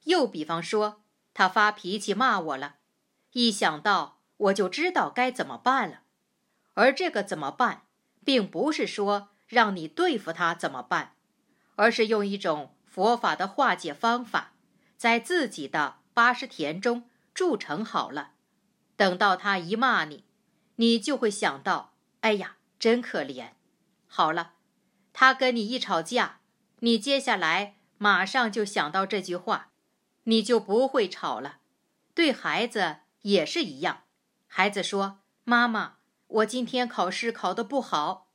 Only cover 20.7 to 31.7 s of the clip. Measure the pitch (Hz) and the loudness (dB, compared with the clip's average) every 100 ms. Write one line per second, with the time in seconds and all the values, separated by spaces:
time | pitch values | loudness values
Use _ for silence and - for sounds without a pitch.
20.7 | - 233 233 254 277 220 208 185 139 139 | 0 2 2 0 0 0 0 -2 -2 -4
21.7 | 165 - _ _ _ 220 208 175 - _ | -4 -6 _ _ _ 0 0 -4 -14 _
22.7 | _ 226 240 240 170 135 127 117 _ _ | _ 2 2 0 -8 -8 -10 -14 _ _
23.7 | _ _ _ _ - 165 165 170 _ _ | _ _ _ _ 0 0 0 -6 _ _
24.7 | _ _ _ _ - 262 262 254 233 208 | _ _ _ _ 4 4 4 0 0 -2
25.7 | 254 202 175 165 240 196 - _ _ _ | -4 -2 -2 0 -2 -2 -6 _ _ _
26.7 | _ 233 226 269 277 262 208 165 170 202 | _ 0 2 2 -2 0 0 0 0 -2
27.7 | _ _ _ 208 190 196 269 233 214 202 | _ _ _ 2 2 2 0 0 -2 -4
28.7 | 202 151 190 190 208 175 175 - 190 - | -2 -2 -2 -2 -4 -4 -8 -4 -4 -4
29.7 | _ _ _ _ _ - 226 214 233 208 | _ _ _ _ _ 0 2 4 0 2
30.7 | 208 262 269 190 - 165 117 135 - _ | 2 2 2 -2 -2 -6 -6 -8 -14 _